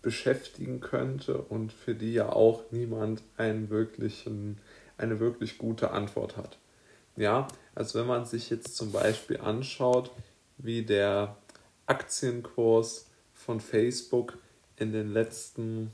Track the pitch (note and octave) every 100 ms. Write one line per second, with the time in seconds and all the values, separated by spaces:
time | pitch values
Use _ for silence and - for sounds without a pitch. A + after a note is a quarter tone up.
0 | A#2+ A2 - - - - C3 B2+ - B2+
1 | C3 C3+ - C3 - A2 A2 - - A2
2 | A2 A2+ G#2 - A2+ A2+ - A#2 A#2+ A2
3 | G#2+ A2 - - A2+ A2 G#2+ G#2+ A2 -
4 | G#2+ - - G#2+ G#2 G#2 - - - -
5 | A2+ A2 A#2 A#2 A2+ - A2+ A2+ - -
6 | G2+ - G#2+ - - - _ _ _ -
7 | _ - G#2 A#2+ C3+ - - - A2 A#2
8 | A#2+ A#2+ A#2 A#2 - A2+ - - A2 G2+
9 | G#2+ A2 - - - A2 C3+ - B2 B2+
10 | B2+ - - _ _ - A2+ A#2 A2 G2+
11 | G2+ G2+ G#2 G#2 - - _ _ - C3+
12 | - - C3 A#2+ A#2+ - A2+ A2+ A2+ -
13 | - _ _ - - A2+ - A2 A#2+ B2
14 | - B2 A#2 - _ _ _ - A2 G#2+
15 | G#2+ G#2+ A2+ - - - A2+ A2+ A2